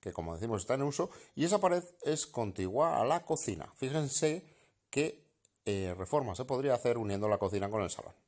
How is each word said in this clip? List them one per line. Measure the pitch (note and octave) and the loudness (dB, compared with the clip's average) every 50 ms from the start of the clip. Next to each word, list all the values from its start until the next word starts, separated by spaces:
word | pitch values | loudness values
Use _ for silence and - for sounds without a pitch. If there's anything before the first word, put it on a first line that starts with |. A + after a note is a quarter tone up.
Que | - G2+ E2 | -8 -6 -6
como | - E2 E2 E2+ | -4 -6 -4 -6
decimos | E2 G#2 A#2 A2+ G2+ F2 | -6 -4 -2 -2 -2 0
está | - B2+ | 0 0
en | C3+ C#3 | 0 0
uso. | D3 C#3 - E3 - - - - - _ | -2 -2 -2 -4 -4 -6 -16 -20 -14 _
Y | - D3+ | -2 0
esa | E3+ G3+ G3+ | 2 4 4
pared | F#3+ F#3 F3 F3 F3 - - _ | 4 4 2 2 0 -4 -16 _
es | - C#3+ D#3 D#3 - | -2 0 0 0 0
contigua | - - - A#2 G#2 F#2 - F#2+ F#2 G2 B2+ D3+ E3 D#3 A#2+ A2 | -2 -2 -4 -4 -2 -2 -2 -2 0 2 2 2 4 4 2 4
a | |
la | B2 D#3 F3 E3+ | 4 2 0 0
cocina. | - - - - - G2 D#2+ - - - | -2 -2 -2 -2 -4 -4 -6 -8 -12 -8
Fíjense | - - C3 C#3+ D#3 D3+ C3+ - - - D#3 D3+ F3+ - - - _ _ _ _ _ _ _ | -6 -4 -2 0 0 0 2 0 2 2 2 2 0 -6 -12 -20 _ _ _ _ _ _ _
qué, | - C#3 D3+ - - - _ _ _ _ _ _ _ _ _ | 0 0 0 0 -2 -8 _ _ _ _ _ _ _ _ _
eh, | - G2+ G2 F#2+ F#2 F2+ | -2 -2 0 0 -2 -4
reforma | F2 F#2 - - D3+ C3+ A2+ F2+ | -4 -4 0 0 0 0 0 -4
se | - C3 | -6 -4
podría | B2 C#3 B2 C3+ C#3+ B2+ | -4 -2 -2 2 2 2
hacer | A#2 - B2 A#2 | 2 4 2 2
uniendo | A#2 A2 G#2 G2+ G2 G#2 G#2+ | 2 0 -2 -2 0 2 2
la | G#2 | 2
cocina | G2 G2+ F#2+ G2 G2+ G2 G2+ | 2 2 0 0 0 -2 0
con | G#2 A2 G2+ | 0 0 -2
el | E2 | -2
salón. | - - - - - _ _ | -4 -6 -10 -14 -18 _ _